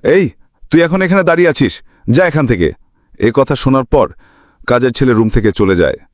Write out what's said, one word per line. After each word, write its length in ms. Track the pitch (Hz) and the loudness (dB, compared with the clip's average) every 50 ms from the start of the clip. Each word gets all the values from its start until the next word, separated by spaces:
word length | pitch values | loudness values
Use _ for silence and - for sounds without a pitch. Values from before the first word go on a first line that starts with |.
| - | 0
এই, 200 | 117 151 196 185 113 - _ - _ _ _ - - | 0 0 0 0 -2 -6 _ -20 _ _ _ -8 -2
তুই 100 | - 165 | 0 0
এখন 160 | 170 165 175 196 | 0 0 0 -2
এখানে 200 | 190 175 185 196 | -2 0 0 0
দাঁড়িয়ে 260 | 180 175 165 165 175 170 | 2 0 2 2 2 0
আছিস, 240 | 147 - - - - - - - _ _ _ - | 2 0 -2 -2 -2 -8 -18 -20 _ _ _ -2
যা 140 | 117 151 185 | 0 2 2
এখান 180 | 175 151 156 143 | 0 0 -2 -2
থেকে।" 220 | 113 120 90 87 73 - _ _ _ _ _ _ _ - - | -2 0 0 -2 -4 -4 _ _ _ _ _ _ _ -8 -2
এ 100 | - 117 117 | -2 0 0
কথা 200 | 139 135 - 147 | 0 0 0 -2
শোনার 280 | - - 135 131 135 131 | -2 0 0 0 0 -2
পর 220 | _ - 139 107 71 - - - _ _ _ _ _ _ _ - | _ 0 0 0 -2 -4 -18 -20 _ _ _ _ _ _ _ -4
কাজের 260 | - 120 123 123 127 | -2 -2 0 0 -2
ছেলে 200 | 117 - 139 127 | -2 0 0 2
রুম 160 | 120 110 113 110 | 2 2 0 0
থেকে 220 | - 120 104 107 | 0 0 0 0
চলে 220 | 95 - 104 95 95 | 0 0 0 0 2
যায়। 220 | 87 82 69 - - - _ | 2 0 0 -2 -6 -14 _